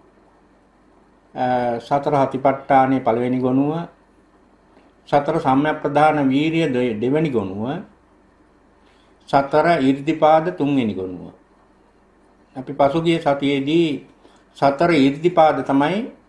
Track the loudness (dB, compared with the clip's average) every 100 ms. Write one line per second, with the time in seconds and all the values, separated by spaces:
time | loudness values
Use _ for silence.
0 | _ _ _ _ _ _ _ _ _ _
1 | _ _ _ -6 -2 0 -2 -4 -2 -2
2 | 0 0 0 0 -2 -2 2 4 4 2
3 | 0 0 -2 -2 0 0 0 -4 -8 _
4 | _ _ _ _ _ _ _ _ _ _
5 | -2 -2 0 -2 0 2 0 -2 -2 2
6 | 2 2 0 0 0 0 -2 0 -2 -2
7 | -2 -2 -2 -2 -4 -6 -8 -8 -12 _
8 | _ _ _ _ _ _ _ _ _ _
9 | _ _ -2 0 2 2 2 2 2 0
10 | -2 0 4 4 2 -4 -2 0 -2 -4
11 | -8 -10 -16 -20 _ _ _ _ _ _
12 | _ _ _ _ _ -16 -10 0 0 2
13 | 0 0 0 -2 0 -2 0 0 0 -2
14 | -10 _ _ _ _ -2 0 2 2 4
15 | 2 2 0 4 4 2 -2 0 0 -2
16 | -8 -14